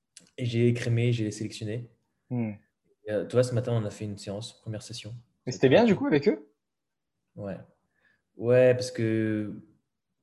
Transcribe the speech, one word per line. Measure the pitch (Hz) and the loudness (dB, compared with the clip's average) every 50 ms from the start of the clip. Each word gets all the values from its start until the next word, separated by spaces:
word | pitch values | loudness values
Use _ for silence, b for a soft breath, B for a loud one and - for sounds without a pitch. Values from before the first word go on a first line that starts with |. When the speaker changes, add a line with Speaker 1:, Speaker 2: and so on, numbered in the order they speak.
| _ _ - - - _ _ - | _ _ -20 -20 -20 _ _ -8
Speaker 1:
et | 131 | -6
j'ai | 120 117 117 120 120 | -2 0 2 2 2
écrémé, | 120 117 - 123 120 117 117 123 120 | 2 2 0 0 0 2 2 2 2
j'ai | 117 110 | 0 -2
les | 107 | -4
sélectionnés. | 104 - 110 104 - - 110 107 107 120 120 - _ _ _ _ _ _ _ - | -4 -6 -8 -10 -10 -8 -8 -8 -8 -8 -10 -12 _ _ _ _ _ _ _ -8
Speaker 2:
Hmm. | 123 123 117 107 104 101 _ _ _ _ _ _ _ _ - | -6 -4 -4 -4 -6 -10 _ _ _ _ _ _ _ _ -8
Speaker 1:
Et, | 107 107 | -6 -4
euh, | 101 85 | -4 -4
tu | - - | 0 2
vois, | 120 127 | 2 2
ce | 123 123 | 2 0
matin, | 113 104 123 120 | -2 -2 0 -2
on | 113 107 | -2 -2
a | 104 | -4
fait | 95 - 110 | -6 -8 -10
une | 104 101 101 | -10 -10 -10
séance, | - - 98 101 110 - - _ | -10 -10 -8 -8 -10 -12 -16 _
première | - 110 107 104 - | -12 -10 -10 -10 -10
session. | - 120 - - 104 120 - - _ _ _ - | -12 -14 -14 -14 -14 -14 -16 -18 _ _ _ -10
Speaker 2:
Mais | - 127 | -10 -2
Speaker 1:
C'était | |
Speaker 2:
c'était | - - 131 | 2 4 6
bien, | 139 185 240 | 8 8 6
du | 233 190 | 6 4
Speaker 1:
rapide. | - | 2
Speaker 2:
coup, | 277 285 | 2 0
avec | 156 143 139 208 | 0 2 2 2
eux ? | - - - _ _ _ _ _ _ _ _ _ _ _ _ _ _ _ _ _ _ | 0 0 -2 _ _ _ _ _ _ _ _ _ _ _ _ _ _ _ _ _ _
Speaker 1:
Ouais. | - 104 101 92 - - _ _ _ _ _ _ _ _ _ _ _ _ _ _ | -12 -12 -10 -10 -12 -14 _ _ _ _ _ _ _ _ _ _ _ _ _ _
Ouais, | - 107 117 123 127 127 127 123 | -6 0 2 4 6 6 6 6
parce | 123 - - | 4 0 -6
que | - - 117 110 110 113 110 110 110 107 107 104 - - - - _ _ _ _ _ _ _ _ _ _ | -4 -2 -2 0 0 0 0 0 0 -2 -4 -6 -8 -12 -16 -20 _ _ _ _ _ _ _ _ _ _